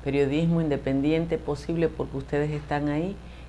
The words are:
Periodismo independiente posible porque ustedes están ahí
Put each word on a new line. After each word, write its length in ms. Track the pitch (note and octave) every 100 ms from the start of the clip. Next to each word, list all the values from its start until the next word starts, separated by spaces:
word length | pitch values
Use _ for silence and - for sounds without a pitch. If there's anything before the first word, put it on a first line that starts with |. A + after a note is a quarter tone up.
Periodismo 560 | C#3 C#3 C#3 D3 E3 E3+
independiente 760 | D#3+ C3+ C3+ C3+ C#3+ D#3+ E3+ D#3+
posible 500 | - D3 - E3 D#3+
porque 300 | D#3+ C3+ C#3
ustedes 320 | C3 D3 D3+
están 400 | D3+ - D3 D3
ahí 260 | D3 F3+ G3 - -